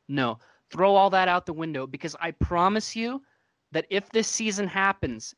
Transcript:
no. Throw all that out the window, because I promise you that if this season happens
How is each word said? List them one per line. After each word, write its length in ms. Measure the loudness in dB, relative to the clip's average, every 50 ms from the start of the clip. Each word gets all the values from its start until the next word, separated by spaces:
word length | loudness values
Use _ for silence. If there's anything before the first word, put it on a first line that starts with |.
| _ -6
no. 320 | -2 0 0 0 -2 -6 _ _ _ _ _ _
Throw 260 | -2 2 4 4 6
all 140 | 6 6 6
that 180 | 4 4 4 4
out 180 | 2 0 -2
the 60 | -4
window, 340 | -8 -6 -6 -6 -4 -6 -6
because 300 | -8 -10 -10 -10 -10 -8 -8
I 120 | -8 -8
promise 640 | -6 -4 -4 0 2 2 2 4 2 0 -2 -4 -6
you 260 | -6 -6 -4 -6 -8 -10 _ _ _ _ _ _ _ _ _
that 160 | -4 -4 -2 -2
if 200 | -2 -4 -2 0
this 160 | 0 0 0
season 400 | 0 -2 -2 -2 -2 -2 -2 -4
happens 680 | -2 0 0 2 0 0 0 -4 -6 -6 -8 -12 -16 -18